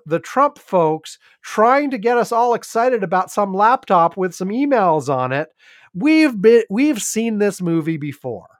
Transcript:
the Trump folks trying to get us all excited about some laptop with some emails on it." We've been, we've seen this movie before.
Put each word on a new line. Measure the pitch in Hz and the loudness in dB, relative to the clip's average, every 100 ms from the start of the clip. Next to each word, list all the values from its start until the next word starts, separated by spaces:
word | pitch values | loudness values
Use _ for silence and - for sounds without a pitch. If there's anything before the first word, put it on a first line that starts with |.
| 147 | -4
the | 160 | -6
Trump | - 254 285 - | -2 0 0 -2
folks | - 185 156 156 - - _ _ | -2 0 0 -2 -8 -20 _ _
trying | - - 233 269 285 | -6 2 2 2 0
to | 254 | -4
get | 226 240 | 0 0
us | - | 0
all | 233 240 | 0 0
excited | 226 - 226 254 240 | -2 -4 -2 0 -2
about | 185 185 180 | -2 -2 -2
some | - 202 | -4 -2
laptop | 190 220 254 - 185 170 196 | 2 2 2 2 2 2 0
with | 185 | -6
some | - 190 | -4 -6
emails | 233 285 240 180 156 131 | -2 0 2 2 0 -2
on | 131 127 | -2 -2
it." | 139 160 _ _ - _ 180 | -4 -6 _ _ -20 _ -4
We've | 285 311 302 214 | 2 4 2 4
been, | 220 233 - | 4 4 2
we've | 202 302 226 | 0 0 -2
seen | - 220 226 214 | -4 -4 -4 0
this | 202 190 | -2 -2
movie | 175 165 160 160 | -2 -2 -2 -6
before. | 147 - 127 101 - | -8 -10 -12 -12 -16